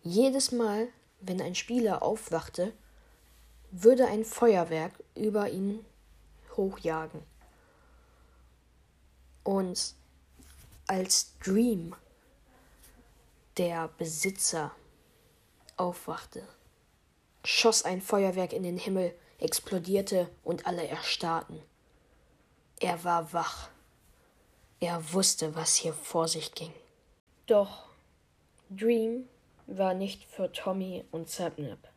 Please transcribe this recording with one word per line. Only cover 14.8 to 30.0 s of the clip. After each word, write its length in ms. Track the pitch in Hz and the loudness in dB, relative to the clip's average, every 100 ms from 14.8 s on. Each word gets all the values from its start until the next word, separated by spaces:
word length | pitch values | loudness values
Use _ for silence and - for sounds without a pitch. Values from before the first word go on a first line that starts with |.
| - _ _ _ _ _ _ _ - - | -20 _ _ _ _ _ _ _ -18 -4
aufwachte, 640 | 180 175 - 151 - - - - _ _ _ _ _ _ _ _ | -4 -4 -10 -10 -12 -18 -18 -20 _ _ _ _ _ _ _ _
schoss 420 | - - 226 220 - | 0 4 4 4 0
ein 160 | 185 | -4
Feuerwerk 520 | - 202 190 185 180 | 0 2 2 0 -2
in 80 | - | -4
den 160 | 180 180 | -4 -6
Himmel, 380 | - 190 175 - - - | -2 -2 -2 -6 -20 -6
explodierte 920 | 160 - - 185 170 196 196 185 175 - | -2 -2 -4 -6 0 0 2 0 0 -6
und 240 | - 175 - | -6 -4 -4
alle 200 | 175 160 | -4 -6
erstarrten. 720 | 156 - - 170 165 - 156 - _ _ _ _ _ _ _ _ _ _ - | -6 -6 -4 -2 -2 -4 -16 -18 _ _ _ _ _ _ _ _ _ _ -4
Er 240 | 185 170 | -2 -2
war 300 | 175 170 160 | 0 0 0
wach. 360 | 170 156 - - - _ _ _ _ _ _ _ _ _ _ | -4 -4 -8 -16 -20 _ _ _ _ _ _ _ _ _ _
Er 320 | 175 170 160 | -6 -6 -2
wusste, 440 | 180 190 - 156 160 | 2 2 2 -4 -2
was 180 | 160 | 2
hier 200 | - 165 | 2 0
vor 340 | 156 - 170 165 | -6 -4 0 0
sich 260 | 160 151 | -2 -6
ging. 180 | - 165 - - _ _ _ _ _ - | -10 -12 -14 -20 _ _ _ _ _ 4
Doch 420 | 214 196 - - - _ _ _ _ _ _ _ | 4 4 -4 -20 -20 _ _ _ _ _ _ _
Dream 580 | 190 220 233 220 240 254 _ _ _ - | 0 2 4 2 -2 -8 _ _ _ -12
war 300 | 190 190 | 0 0
nicht 300 | 185 | 0